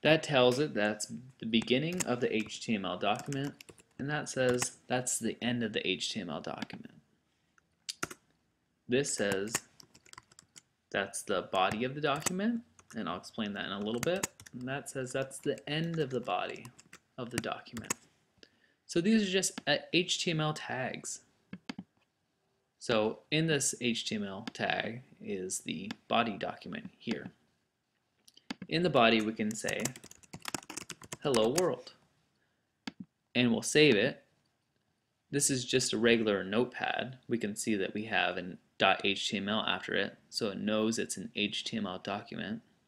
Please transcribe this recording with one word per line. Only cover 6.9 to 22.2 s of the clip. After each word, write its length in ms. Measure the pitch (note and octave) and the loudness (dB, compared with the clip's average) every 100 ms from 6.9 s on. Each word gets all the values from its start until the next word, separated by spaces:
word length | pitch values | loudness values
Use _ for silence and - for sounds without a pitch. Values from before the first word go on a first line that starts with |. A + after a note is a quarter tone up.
| - _ _ _ _ _ _ _ _ - - - - _ _ _ _ _ _ - | -20 _ _ _ _ _ _ _ _ -14 -8 -8 -10 _ _ _ _ _ _ 2
This 240 | B2 C#3+ | 2 2
says 400 | - G2+ G2 G#2 A#2 - _ - - _ - _ - _ - _ _ _ | 2 2 2 0 -4 -6 _ -20 -20 _ -20 _ -20 _ -20 _ _ _
that's 300 | G2+ G2 - | -2 -2 -6
the 200 | - F#2+ | -2 -2
body 400 | E2+ G2 F#2+ G#2+ | 0 2 2 2
of 140 | B2+ D3 | -2 -2
the 40 | |
document, 600 | D3 C#3 - F#3 G#3+ A#3 - _ _ | 0 0 -2 -2 -2 -2 -8 _ _
and 140 | A2+ F2+ | -8 -6
I'll 100 | F2+ | -6
explain 340 | - - G#2+ | -10 -8 -6
that 120 | G2 E2 | -4 -6
in 60 | |
a 80 | G2+ | -4
little 200 | G#2 A#2+ | -4 -2
bit. 280 | B2 F#3 G3 _ - | -2 -2 -4 _ -18
And 160 | B2 B2 | -12 -8
that 200 | C#3 - | -8 -6
says 240 | C#3 B2+ | -8 -4
that's 260 | C3+ C3+ - | -4 -4 -4
the 300 | C#3+ C3+ - | -4 -4 -4
end 300 | D3+ E3 E3 | -4 -2 -2
of 120 | C#3 | -2
the 100 | B2+ | -2
body 440 | - F#2 F2+ - A#2+ - - - _ - | -2 -2 -2 -8 -14 -20 -20 -20 _ -12
of 120 | A#2 | -6
the 80 | A#2+ | -6
document. 540 | G#2+ - - - G#2+ - _ _ _ _ - _ _ _ _ | -4 -8 -10 -12 -10 -12 _ _ _ _ -20 _ _ _ _
So 140 | E3+ | 0
these 280 | F3 A3+ G3+ | 4 4 4
are 20 | |
just, 300 | F#3+ F#3 - - | 2 0 -2 0
uh, 120 | D3 - | 0 2
H 300 | D#3+ F3+ - | 0 2 0
T 80 | - | 0
M 100 | D#3+ | 0
L 140 | D#3 | 0
tags. 680 | D3+ - B2 B2 - - - _ _ _ - _ - - _ _ _ | -2 -4 -4 -4 -6 -10 -12 _ _ _ -20 _ -14 -14 _ _ _